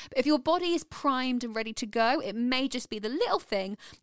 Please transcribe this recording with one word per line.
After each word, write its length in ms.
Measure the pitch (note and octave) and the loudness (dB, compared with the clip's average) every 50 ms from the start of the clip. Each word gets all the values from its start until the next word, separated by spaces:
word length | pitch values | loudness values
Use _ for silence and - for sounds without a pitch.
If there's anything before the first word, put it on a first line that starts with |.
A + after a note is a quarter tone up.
| - - | -12 -6
But 100 | - C4 | -2 0
if 60 | B3+ | 4
your 140 | D4 D4+ C4 | 4 4 4
body 340 | - D#4 E4+ F4+ F4+ E4+ E4+ | 4 2 2 2 2 2 0
is 100 | D#4+ - | 0 -2
primed 580 | - - - - C#4 C4 B3+ B3+ B3+ B3 A#3+ B3 | -4 -8 -2 0 0 2 2 0 0 0 -2 -2
and 120 | A#3 G#3+ | -2 -4
ready 180 | A3 A3 A3+ A3+ | -4 -4 -4 -4
to 120 | - A#3+ | -6 -6
go, 340 | G#3 - A3+ A3+ A#3 C#4 D#4 | -2 2 4 4 4 4 2
it 160 | - G3 G3+ | 0 -2 -2
may 320 | A#3 A#3+ B3 B3+ B3+ C#4 | 0 0 2 2 2 0
just 220 | - - B3 - - | 0 -2 -4 -6 -6
be 100 | A3+ G#3+ | -8 -4
the 100 | G#3 G#3+ | -4 -2
little 300 | C4 F4+ B4 - - F#4+ | 0 0 2 2 2 0
thing 380 | - - G#3+ G3 F#3+ G3 G#3 - - - - - | 0 0 -2 -2 -2 -2 -6 -10 -12 -20 -20 -10